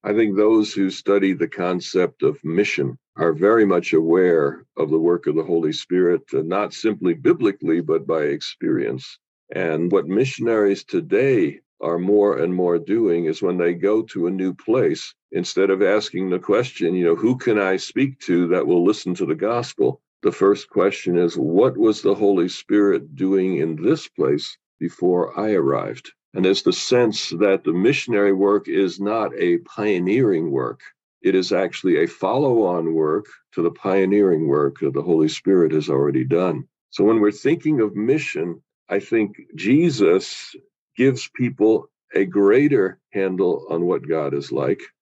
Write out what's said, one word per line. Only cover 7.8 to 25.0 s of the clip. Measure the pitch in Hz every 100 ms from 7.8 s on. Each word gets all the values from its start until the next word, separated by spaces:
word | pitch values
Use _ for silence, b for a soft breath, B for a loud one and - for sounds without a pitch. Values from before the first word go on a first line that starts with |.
but | 78 80 71
by | 80
experience. | 73 73 - - - - 55 65 - - _ _ _ -
And | 85 78 87
what | 95 78
missionaries | 98 131 - 113 110 101 98
today | - 92 78 101 135 120 78 - _ _
are | - 85
more | 92 104 101 69
and | 85
more | 90 90 85
doing | - 110 107 85 82
is | 78
when | 92 90
they | 87 85
go | 98 107
to | 113 98 85
a |
new | 95 95
place, | 92 - 123 87 80 - _ _
instead | 90 90 - 95
of | 95
asking | 98 104 104 90 92
the | 90
question, | - 104 127 - 85 92
you | 85
know, | 85
"Who | 117 127
can | 123 107
I | 95 92
speak | - 117 139 135 -
to | 87 87
that | 90 71
will | 87
listen | 87 104 95 90
to | 85
the | 80
gospel?" | 101 120 123 - 127 135 _ _
the | -
first | - 95 101 -
question | - 95 - - 87
is, | 87 -
"What | 71 87 131 101
was | 110 104
the | 101
Holy | 101 101 95 90
Spirit | - - 104 101 92 - 69
doing | 95 95 92 87
in | 80 78
this | 95 156 -
place | - 69 73 - - _ _
before | - -